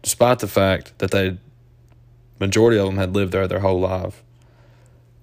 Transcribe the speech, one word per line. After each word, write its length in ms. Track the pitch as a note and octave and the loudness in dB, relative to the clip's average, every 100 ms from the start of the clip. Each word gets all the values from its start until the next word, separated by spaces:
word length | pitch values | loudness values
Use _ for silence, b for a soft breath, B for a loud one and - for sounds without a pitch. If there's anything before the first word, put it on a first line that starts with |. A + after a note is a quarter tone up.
despite 340 | - - A#2+ B2 | -6 2 2 2
the 100 | G2+ | 0
fact 460 | - F#2+ F#2 - _ | 0 2 0 -6 _
that 100 | G2 | -2
they, 300 | G2 F#2 F2+ - _ _ _ _ - - - _ - | 0 -2 -6 -16 _ _ _ _ -20 -20 -20 _ -6
majority 380 | G2 G#2+ A#2 A2 | -2 2 4 4
of 80 | G2 | 0
them 120 | F#2+ | -2
had 180 | F#2+ G2 | -2 -2
lived 160 | F#2+ | -2
there 160 | G2 F#2 | -2 -2
their 140 | F#2 | -2
whole 180 | G2 F#2 | 0 0
life, 420 | F#2 F#2 F#2 - _ b b b b b b b b _ | -2 -4 -8 -12 _ b b b b b b b b _